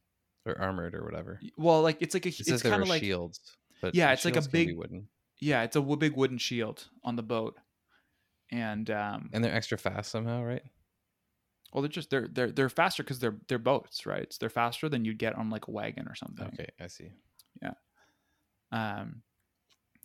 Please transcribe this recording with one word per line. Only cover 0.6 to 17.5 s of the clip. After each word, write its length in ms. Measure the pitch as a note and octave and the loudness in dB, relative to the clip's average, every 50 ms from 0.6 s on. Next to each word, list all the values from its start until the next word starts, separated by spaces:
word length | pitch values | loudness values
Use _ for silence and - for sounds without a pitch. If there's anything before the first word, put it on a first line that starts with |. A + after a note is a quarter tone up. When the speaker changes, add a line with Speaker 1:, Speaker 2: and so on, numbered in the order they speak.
| F#2+ F#2+ F#2+ F2+ E2+ E2+ - | 0 -2 0 -2 -4 -4 -6
Speaker 1:
or 80 | D#2 D#2 | -6 -8
whatever. 380 | D2+ D#2 D#2+ F2+ - G2 - | -6 -8 -8 -8 -10 -10 -12
Speaker 2:
Y-, 100 | - - - | -14 -14 -8
well, 240 | - D#3 E3+ D#3+ D#3+ | 2 6 6 8 8
like, 200 | D#3+ D#3+ D#3 - | 6 6 4 2
it's 120 | E3+ D#3 - | -2 -2 -2
like 120 | F#3 F3+ | -2 -2
a, 40 | F3+ - | -2 -4
Speaker 1:
It 80 | - G#2 | -2 0
Speaker 2:
it's 140 | D#3+ C3+ A#2+ | 2 2 4
Speaker 1:
says 20 | A#2+ | 4
they 80 | A#2 | 4
Speaker 2:
kinda 20 | G#2 | 4
Speaker 1:
were 120 | G2 F#2+ | 4 4
Speaker 2:
like 240 | F#3 E3+ D#3 G#2 G2 | 4 2 2 2 2
Speaker 1:
shields, 480 | F#2+ F2 F2 E2+ - - - - - _ _ _ _ _ | 0 0 -2 -4 -8 -12 -18 -20 -20 _ _ _ _ _
but 140 | - - - | -2 2 4
Speaker 2:
Yeah, 180 | F3 E3 C#3 | 6 6 6
Speaker 1:
the 20 | C3 | 6
Speaker 2:
it's 120 | C3 - | 4 4
like 120 | C3 B2 | 2 2
a 40 | E3 | 2
Speaker 1:
shields 60 | D3 | 2
can 160 | C3+ D3 E3+ E3 | 4 4 4 4
be 80 | - | 4
Speaker 2:
big 20 | E2+ | 0
Speaker 1:
wooden. 360 | E2 E2 - - F#2 G#2 - _ _ _ _ _ _ | -4 -8 -8 -10 -12 -12 -14 _ _ _ _ _ _
Speaker 2:
Yeah, 240 | C#3 D3 C#3 A#2+ A2+ | 0 2 4 4 2
it's 120 | A#2 - | 4 2
a 40 | D3+ | 2
w-, 160 | C#3 C#3 D3 | 2 2 2
big 180 | D3+ D#3 D3+ C3+ | 2 2 2 4
wooden 200 | C3 C3+ B2+ B2+ A#2 | 4 2 2 2 -2
shield 500 | - - B2+ A#2 A2 G#2+ A2 - - - _ - - | -4 -2 -2 -2 -2 -2 -6 -10 -16 -20 _ -8 -6
on 120 | A#2+ A#2+ | -4 -4
the 60 | A#2+ A2+ | -4 -2
boat. 340 | A2 A#2+ A2+ A2+ A2+ - - _ _ _ _ _ _ _ _ _ _ _ _ _ _ _ _ _ _ | 0 -2 0 0 -2 -6 -10 _ _ _ _ _ _ _ _ _ _ _ _ _ _ _ _ _ _
And, 380 | A#2+ A#2+ A2+ G#2+ G#2+ G#2+ A2 A2 | -4 -4 -2 -2 -2 -4 -2 -2
um, 420 | G#2+ G#2 G#2 G#2 G2+ A2 - - - | -2 -2 -2 -2 -4 -6 -8 -4 0
Speaker 1:
And 100 | A2 A#2 | 0 2
they're 100 | G2+ D#2 | 2 2
extra 240 | A2+ - - A2+ | 0 -2 -2 -4
fast 340 | - - G#2 G2 G#2 G#2 - | -2 -2 -4 -4 -4 -6 -4
somehow, 320 | - A2 A#2 A#2 A#2+ B2 A#2+ | -4 -4 -2 -2 -2 -2 -4
right? 200 | A#2 B2 C3+ - C3+ - _ _ _ _ _ _ _ _ _ _ _ _ _ _ _ _ _ _ - - | -4 -4 -6 -8 -12 -20 _ _ _ _ _ _ _ _ _ _ _ _ _ _ _ _ _ _ -6 -4
Speaker 2:
Well, 80 | C#3 | -2
they're 80 | C#3 D3 | -2 -2
just, 200 | - E3+ D3 - | -4 -6 -4 0
they're, 180 | C#3 C3 A2 | 0 0 0
they're, 240 | - - C3 B2 A2 | 0 0 0 0 2
they're 180 | B2 C#3 C3+ B2 | 4 4 2 4
faster 340 | - - E3+ C#3+ - - D3 | 4 4 2 2 2 -2 -4
'cause 160 | - C3+ A#2+ | -4 -4 0
they're, 200 | B2 A2+ G#2 A2 - | 0 -2 -2 -2 -4
they're 100 | - C3 A#2 | -2 -2 2
boats, 460 | A#2 B2+ C#3 - - - - - - | 4 4 2 2 0 -4 -10 -8 -6
right? 260 | G#2 - - - - | -4 -4 -4 -4 -6
So 60 | - - | -6 -6
they're 100 | - A2 | -6 -2
faster 400 | - A#2+ A#2 A#2+ A#2+ - - D#3 | 0 0 0 0 0 -2 -2 -2
than 160 | D3 A#2+ A2 | 0 0 0
you'd 120 | A2 A2 A2 | -2 -2 0
get 160 | A2+ A2+ - | -2 -2 -2
on, 140 | A2+ A2+ A2 | -2 -4 -4
like, 180 | A2 G#2+ - | -4 -4 -6
a 40 | - | -8
wagon 360 | A2 G#2 G#2+ A2 A2 A#2 - | -6 -6 -6 -6 -6 -8 -10
or 80 | - - | -10 -12
something. 440 | - - - - - G2 - - - | -12 -12 -12 -10 -10 -10 -10 -10 -10
Speaker 1:
Okay, 80 | - - - - | -12 -12 -12 -14
I 80 | F2 | -16
see. 240 | F2 - - - E2 - _ _ _ _ - _ _ | -14 -14 -16 -18 -18 -20 _ _ _ _ -20 _ _